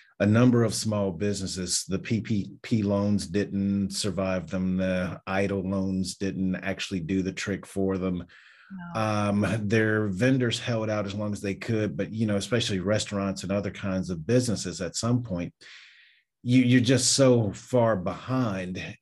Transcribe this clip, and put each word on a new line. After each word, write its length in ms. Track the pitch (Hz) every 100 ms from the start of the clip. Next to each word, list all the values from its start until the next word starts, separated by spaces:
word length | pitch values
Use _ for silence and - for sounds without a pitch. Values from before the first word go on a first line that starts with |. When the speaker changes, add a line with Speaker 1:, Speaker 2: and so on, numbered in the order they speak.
| _ -
Speaker 1:
A 60 | 101
number 360 | 110 123 120
of 100 | 113
small 380 | - 113 104 98
businesses, 720 | 80 104 95 92 92 87 - -
the 100 | 92
P 220 | - 110
P 320 | 117 104 - -
P 220 | - 113
loans 420 | 101 101 101 101 82
didn't 640 | 98 98 98 98 98 95
survive 580 | - 104 87 95 92 80
them. 280 | 95 92 92
The 440 | 92 92 90 - -
idle 420 | 95 98 98 90
loans 460 | 98 95 95 90
didn't 400 | - 98 92 95 92
actually 440 | 98 92 - 98
do 220 | 80 95
the 100 | 92
trick 340 | 92 - 92 -
for 320 | 98 95 95
them. 260 | 92 90 90 - - - - 190 175
Speaker 2:
No. 60 | 113
Speaker 1:
Um, 460 | 110 104 104 101 101 110
their 440 | 104 113 110 107 104
vendors 540 | 92 127 131 120 -
held 280 | 123 113 107
out 160 | 104 98
as 80 |
long 180 | 101 104
as 80 | 101
they 140 | 101 95
could, 400 | - 110 104 -
but, 160 | 95
you 140 | 110 107
know, 100 | 101
especially 420 | - 120 - 95
restaurants 640 | 92 107 - 101 98 95
and 80 | 90
other 220 | 101 95
kinds 380 | - 101 95 82
of 140 | 82
businesses, 560 | 78 127 117 92 92 82
at 140 | 85 -
some 280 | 113 123
point, 280 | 117 87 85 - - - - - _ _ _ _
you, 180 | 120 127
you're 180 | 123 127
just 340 | 117 123 -
so 360 | - 131 120 101
far 440 | - - 123 113 104
behind 840 | 87 85 - 131 117 95 90 95 87 107